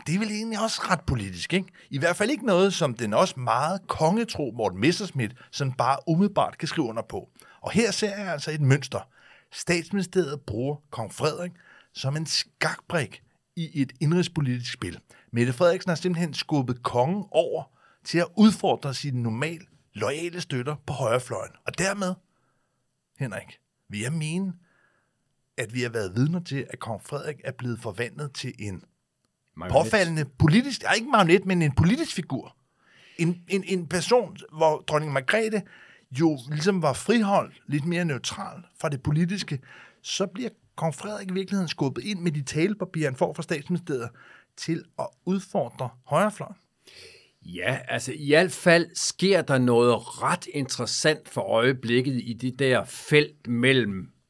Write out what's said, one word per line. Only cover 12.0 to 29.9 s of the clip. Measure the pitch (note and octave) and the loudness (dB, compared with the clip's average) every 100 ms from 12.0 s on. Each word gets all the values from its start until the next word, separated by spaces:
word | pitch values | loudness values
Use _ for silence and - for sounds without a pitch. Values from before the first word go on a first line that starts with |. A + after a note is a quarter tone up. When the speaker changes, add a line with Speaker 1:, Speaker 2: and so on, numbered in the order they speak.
| C3+ D3 | -4 -4
Speaker 1:
en | D#3+ | -2
skakbrik | - - - D3+ F3 - F3 A#2 - _ _ _ - | -4 -4 -2 -2 -2 -4 -2 -2 -6 _ _ _ -8
i | D#3+ D3+ | -6 -2
et | C3 - | -2 0
indrigspolitisk | D3 F3 F3 E3 C#3 B2 A#2+ | 2 2 2 0 0 -2 -6
spil. | - F#2 E2 _ - _ | -8 -8 -10 _ -20 _
Mette | A#2 B2 | 0 2
Frederiksen | B2+ F3 F#3 F#3 | 4 4 4 0
har | D#3+ | -2
simpelthen | F#3 E3+ F3 | 0 0 -2
skubbet | C3+ - D3 B2+ B2 | -4 -2 0 0 -2
kongen | - B2 C3 G3+ F#3 | -2 2 2 0 -2
over | - - D#3+ - _ _ _ | -2 -2 -4 -8 _ _ _
til | - E3 | -2 0
at | E3+ - | 0 6
udfordre | G#3+ - F#3 A#2 C#3+ | 6 6 0 0 -2
sine | B2+ C#3+ B2 | -6 -4 -2
normalt | A#2 A2 D3+ E3 - _ _ | -2 -2 -4 -8 -16 _ _
loyale | G#2 A2 D3 F3 F3 | -4 -2 -2 -6 -8
støtter | E3+ C3 B2 D3+ - | -6 -6 -4 -8 -6
på | |
højrefløjen. | C3+ B2 A#2+ B2 G#2 G2+ - - | -2 2 0 0 -8 -10 -10 -8
Og | - | -2
dermed, | F#3+ G3+ F#3 F#3 _ _ _ _ _ _ _ _ _ - | -2 0 -2 -4 _ _ _ _ _ _ _ _ _ -10
Henrik, | C3 G#2 A#2 - _ _ - | -8 -8 -12 -20 _ _ -12
vil | G#2 | -6
jeg | A#2 | -4
mene, | D#3+ D#3 E3+ F#3+ F3 _ _ _ _ _ _ _ _ _ - | -4 -2 -4 -4 -8 _ _ _ _ _ _ _ _ _ -8
at | A2+ | -6
vi | B2 | -4
har | A#2+ | -2
været | A2+ G2 G2 | -2 -2 2
vidner | C#3+ F3 | 2 0
til, | E3+ C3+ - | -4 -6 -8
at | - | -10
kong | - G#2 | -10 -10
Frederik | - C#3+ D3+ C3+ | -8 -10 -8 -10
er | - | -10
blevet | - B2 A#2 | -8 -6 -6
forvandlet | A#2+ G2 A#2 B2 D3 | -6 -6 -8 -6 -10
til | - B2+ - | -8 -10 -8
en | G#2 F2+ - _ _ _ _ _ _ - | -8 -8 -12 _ _ _ _ _ _ -12
Speaker 2:
Marionet. | F2+ C3 | 2 4
Speaker 1:
påfaldende | A3 | 4